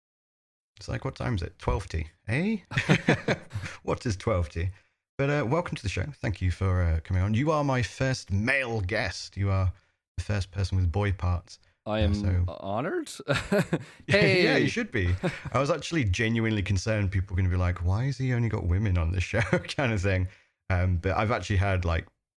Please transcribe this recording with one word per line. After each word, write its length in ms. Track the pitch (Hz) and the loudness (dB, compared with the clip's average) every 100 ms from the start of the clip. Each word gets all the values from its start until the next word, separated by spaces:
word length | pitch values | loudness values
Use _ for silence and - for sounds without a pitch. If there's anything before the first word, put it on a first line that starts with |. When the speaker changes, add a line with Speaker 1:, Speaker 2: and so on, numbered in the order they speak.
| _ _ _ _ _ _ _ - | _ _ _ _ _ _ _ -18
Speaker 1:
It's 100 | - | -10
like, 160 | 117 | -8
"What 120 | 131 - | -8 -6
time 180 | 127 | -4
is 80 | 95 | -2
it? 160 | - - | -4 -6
Twelve-ty, 480 | - - - 82 78 _ - | -4 -4 -4 -6 -6 _ -4
eh?" 300 | 127 202 220 - - - | -2 0 -4 -4 -2 2
<laughs> 480 | 175 - 147 - - | 2 4 0 2 -4
Speaker 2:
<laughs> 400 | - 98 - - | -4 -10 -10 -8
Speaker 1:
What 240 | - 80 123 | -4 -2 -2
is 100 | 95 | -2
twelve-ty? 540 | 117 92 80 85 92 - _ _ _ - | 0 0 0 -2 -4 -6 _ _ _ -2
But, 100 | 139 | 0
uh, 160 | 147 117 | 0 2
welcome 300 | 165 - - | 0 -2 -4
to 60 | |
the 80 | 98 | -4
show. 160 | - 147 - | -4 -6 -4
Thank 180 | - 90 | -4 0
you 100 | 92 | 0
for, 320 | - 95 90 | 0 2 2
uh, 180 | 85 80 | 2 2
coming 180 | - 92 | 0 0
on. 120 | 98 | 2
You 160 | 110 151 | 2 2
are 140 | 151 | 2
my 180 | 143 127 | 2 0
first 480 | - - 131 127 - | -2 -2 -2 -2 -2
male 500 | 98 117 139 123 113 | 0 2 0 0 -2
guest. 560 | 92 110 104 - - - | -2 -2 -2 -6 -10 -4
You 140 | 98 | 0
are 200 | 95 92 - _ _ _ - | 2 0 -2 _ _ _ -10
the 80 | |
first 260 | - 104 - | -4 -4 -4
person 280 | 101 95 95 | -4 0 2
with 120 | 87 | 2
boy 220 | 98 101 | 2 0
parts. 460 | 95 92 87 - - _ _ | 0 0 -2 -4 -20 _ _
Speaker 2:
I 180 | 110 107 | -4 0
Speaker 1:
Uh, 20 | |
Speaker 2:
am 100 | 104 | 2
Speaker 1:
so 300 | 104 101 87 87 - | 2 2 2 0 -2
Speaker 2:
honored. 500 | 98 107 165 349 285 - | -6 -4 -2 -4 -6 -8
<laughs> 40 | - | -2
Speaker 1:
<laughs> 0 | 139 - 202 - 147 - - - | -2 0 0 0 -2 -6 -12 0
Yeah, 140 | 202 | 4
Speaker 2:
Hey! 420 | - 185 180 - | 4 4 4 4
Speaker 1:
you 60 | - | 2
should 240 | 226 220 | -2 -4
be. 220 | 110 90 90 170 | 0 0 0 -2
Speaker 2:
<laughs> 200 | - - | -6 -2
Speaker 1:
I 60 | 127 | 0
was 100 | 139 | 0
actually 360 | 156 - 170 | -2 -2 0
genuinely 580 | 104 90 113 117 110 107 | 0 2 2 2 2 0
concerned 480 | 90 95 113 107 95 | 0 0 0 0 0
people 240 | 95 90 | -2 -2
were 80 | 92 | 0
gonna 100 | 92 | 2
be 40 | 90 | 2
like, 280 | 87 87 | 0 0
"Why 200 | 87 101 | 0 0
has 140 | 135 135 | 0 -2
he 140 | 131 | 0
only 160 | 120 117 | 0 0
got 180 | 107 - | 0 0
women 300 | 92 107 87 | 2 2 2
on 140 | 80 | 2
the 100 | 92 | 0
show?" 200 | - 107 | 0 0
<laughs> 100 | 101 175 - - | 2 0 -2 -2
kind 160 | 127 | 0
of 80 | 107 | 0
thing. 280 | 98 92 92 - _ _ - | 0 0 -2 -8 _ _ -2
Um, 280 | 90 92 87 | 0 2 2
but 180 | 95 98 | 0 0
I've 160 | 110 | 0
actually 240 | 113 90 95 | 0 0 0
had, 280 | 98 92 | 2 2
like, 220 | 85 82 - _ _ | 2 0 -2 _ _